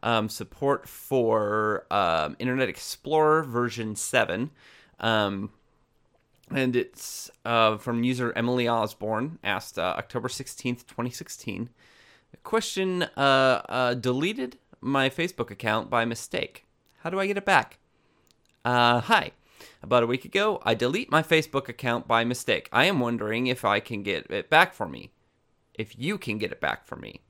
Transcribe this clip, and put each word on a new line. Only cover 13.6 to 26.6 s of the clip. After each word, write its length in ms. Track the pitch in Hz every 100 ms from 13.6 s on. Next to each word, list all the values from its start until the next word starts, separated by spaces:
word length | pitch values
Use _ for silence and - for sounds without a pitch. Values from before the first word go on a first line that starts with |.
| -
uh, 260 | 123 127
"Deleted 640 | 123 123 127 165 226 254 - _ _
my 300 | - 139 135
Facebook 400 | - 170 - -
account 400 | 101 113 110 -
by 140 | 120
mistake. 600 | 117 117 - - - - _ _ _ _
How 100 | 165
do 80 | 185
I 80 | 196
get 100 | 202
it 80 |
back? 340 | 196 175 - - _ _ _ _ _ _ _ _
Uh, 360 | 123 123 120 120
hi. 320 | - 220 - _ _ _ - _
About 220 | - 123
a 20 | 117
week 180 | 123
ago, 360 | - 196 214 202
I 100 | -
delete 360 | 110 123 175 -
my 120 | 156
Facebook 440 | 160 160 151 139 -
account 380 | 117 127 117 -
by 180 | 117
mistake. 440 | 117 123 - 92 -
I 120 | 120
am 160 | 160 185
wondering 480 | 120 117 107 113 127
if 160 | 127
I 160 | 110 104
can 240 | - 110
get 260 | 101 90 -
it 180 | 98 -
back 260 | 156 175
for 120 | - 92
me. 220 | 64 50 _ _ _ _ _ _
If 240 | - 110 -
you 200 | 139 208
can 200 | - 107
get 140 | 104
it 80 | -